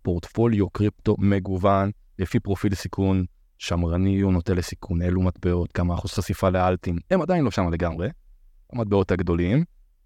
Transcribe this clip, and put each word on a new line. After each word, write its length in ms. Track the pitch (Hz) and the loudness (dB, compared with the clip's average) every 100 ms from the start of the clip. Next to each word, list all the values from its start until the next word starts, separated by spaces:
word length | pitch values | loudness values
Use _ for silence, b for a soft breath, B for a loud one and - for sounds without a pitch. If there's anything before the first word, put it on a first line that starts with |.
פורטפוליו 680 | - 87 - - 117 104 92 | -2 -4 -4 0 2 2 0
קריפטו 460 | - 104 - - 104 | 0 -2 0 -2 2
מגוון, 720 | 101 98 95 95 98 98 98 - _ - | 2 2 0 0 2 4 2 -4 _ -8
לפי 200 | 92 123 | -2 -2
פרופיל 360 | 101 95 104 95 | -2 -2 -2 -2
סיכון, 500 | 92 - 95 95 92 _ _ _ | -6 -2 0 2 -2 _ _ _
שמרני 640 | - 87 85 87 95 98 | -4 -2 0 0 2 2
או 80 | 98 | 2
נוטה 220 | 90 82 | 2 2
לסיכון, 480 | 90 85 - - 85 | -2 -2 -10 -4 -2
אילו 200 | 90 92 | 0 2
מטבעות, 500 | 92 - 90 90 85 | 0 0 -2 0 -2
כמה 220 | - 87 | -2 -2
אחוז 180 | 85 - | -2 -4
חשיפה 380 | - - 101 95 | -6 -4 0 0
לאלטים, 480 | 92 92 90 92 85 - | 2 2 0 -2 -6 0
הם 100 | 180 | 0
עדיין 220 | 151 175 | 2 0
לא 80 | 127 | 0
שם 180 | - 87 | 0 -2
לגמרי, 380 | 85 85 82 95 - - - - - _ | 0 -2 -4 -6 -8 -20 -20 -20 -20 _
המטבעות 380 | 120 107 101 92 | -8 0 2 2
הגדולים, 520 | 90 87 85 87 131 175 _ _ _ | 0 0 0 2 2 0 _ _ _